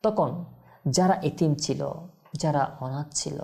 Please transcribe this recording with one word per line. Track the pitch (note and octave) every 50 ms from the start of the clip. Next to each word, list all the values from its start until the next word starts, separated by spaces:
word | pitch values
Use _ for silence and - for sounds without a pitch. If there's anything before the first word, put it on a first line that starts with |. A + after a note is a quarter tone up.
| -
তখন | A3 G#3+ G3 D#3+ B2+ D#3 F3 F3 - - - _ - - - _ D3 B2
যারা | F3+ F#3 F#3 F#3 F#3+ E3+ D3+
এতিম | - - E3+ D#3 C#3+ - -
ছিল, | - C3+ C#3+ C#3+ C#3 - D#3+ E3+ - - _ _ - - D3+
যারা | - D#3 D3 C#3+ C3 - - - B2+
অনাথ | C3 C3+ C#3+ D3 D3+ - -
ছিল | - D3 C#3+ C#3+